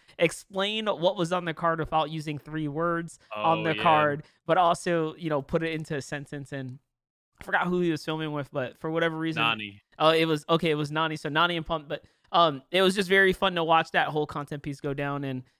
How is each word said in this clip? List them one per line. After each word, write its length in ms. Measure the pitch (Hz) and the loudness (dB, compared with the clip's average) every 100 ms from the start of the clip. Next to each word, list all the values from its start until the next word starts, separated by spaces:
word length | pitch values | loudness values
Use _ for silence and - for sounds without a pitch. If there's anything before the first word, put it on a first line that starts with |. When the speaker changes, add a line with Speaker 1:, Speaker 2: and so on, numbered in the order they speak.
| _ - | _ -2
Speaker 1:
explain 680 | 170 - - 190 196 220 214 | -2 -2 -8 -4 -4 -2 -4
what 320 | 151 175 202 | 0 0 0
was 160 | 165 | 0
on 100 | 180 | -2
the 100 | 170 | -4
card 260 | 156 170 160 | -2 -2 -2
without 300 | 151 160 151 | 0 -2 -2
using 280 | 160 156 147 | -4 -8 -8
three 300 | - 156 147 | -8 -6 -4
words 500 | 143 170 170 170 - _ 107 | -2 -2 -2 -6 -14 _ -4
on 240 | 165 165 | 0 0
Speaker 2:
Oh, 40 | |
Speaker 1:
the 120 | 160 151 | 0 0
Speaker 2:
yeah. 60 | |
Speaker 1:
card, 420 | 170 156 151 147 - _ - | 4 4 4 0 -8 _ 0
but 120 | 170 | 4
also, 580 | 170 165 180 170 156 - | 4 2 0 0 -2 -4
you 120 | 165 | -4
know, 120 | 156 | -2
put 220 | 147 170 | -2 -2
it 100 | 165 | -2
into 220 | 160 160 147 | -4 -6 -8
a 60 | |
sentence. 500 | - 147 143 147 135 | -6 -10 -10 -12 -10
And 240 | 139 131 135 _ _ _ _ _ _ | -10 -10 -12 _ _ _ _ _ _
I 40 | |
forgot 220 | - 190 175 | -4 -2 0
who 160 | 180 | 0
he 80 | 175 | 0
was 160 | 151 - | -2 -4
filming 260 | 156 156 | -4 -4
with, 200 | 147 135 | -6 -6
but 260 | 147 123 - | -6 -6 -6
for 120 | 160 | -4
whatever 260 | 165 165 160 | 0 0 0
reason 240 | 160 156 | -4 0
Speaker 2:
Nani. 400 | 113 110 107 101 _ - | 0 0 -6 -14 _ 2
Speaker 1:
Oh, 140 | 156 | 4
it 140 | 160 165 | 6 4
was, 200 | 151 - | 2 2
okay, 220 | 165 170 | 2 2
it 60 | 151 | 0
was 160 | 147 | -2
Nani. 240 | 156 160 151 | -2 -2 -4
So 120 | 156 | -2
Nani 300 | 151 175 170 | 2 2 0
and 80 | 160 | -4
Pump, 240 | 165 143 | -6 -6
but, 140 | 147 - _ _ | -12 -12 _ _
um, 300 | 185 165 135 - | 4 4 2 0
it 100 | 180 | 4
was 140 | 185 190 | 4 4
just 140 | 180 | 4
very 240 | 196 190 | 6 6
fun 220 | 180 190 175 | 4 0 0
to 80 | |
watch 280 | 165 165 160 | 4 4 4
that 160 | 185 143 | 0 0
whole 200 | 151 147 | -2 -4
content 360 | 156 139 147 | -6 -8 -10
piece 160 | 151 139 | -10 -8
go 140 | 147 | -6
down. 300 | 139 143 143 139 | -4 -4 -4 -4
And, 180 | 127 - | -6 -10